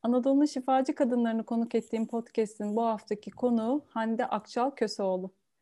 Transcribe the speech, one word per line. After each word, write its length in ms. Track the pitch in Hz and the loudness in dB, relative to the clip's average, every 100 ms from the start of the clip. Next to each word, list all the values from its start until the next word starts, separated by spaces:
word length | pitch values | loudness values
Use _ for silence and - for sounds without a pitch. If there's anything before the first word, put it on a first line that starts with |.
Anadolu'nun 420 | 226 254 262 277 | 0 2 4 4
şifacı 500 | 294 269 254 262 262 | 4 0 0 2 2
kadınlarını 500 | 294 262 247 233 226 | 0 0 2 0 0
konuk 300 | 220 233 233 | -2 -2 0
ettiğim 320 | 233 226 220 220 | -2 -2 -4 -4
podcast'in 720 | 233 233 - 214 - 208 214 | -4 -6 -2 -2 -2 -4 0
bu 80 | |
haftaki 460 | 233 214 - 208 - | 0 -2 -4 -8 -8
konuğu 540 | - 247 233 220 294 - | -4 0 0 0 -2 -4
Hande 380 | 226 226 226 240 | -6 -2 -2 -2
Akçal 440 | 214 - 240 262 | -4 -4 -2 -2
Köseoğlu. 640 | 277 214 - 196 185 190 - _ _ | 0 -4 0 0 0 -4 -12 _ _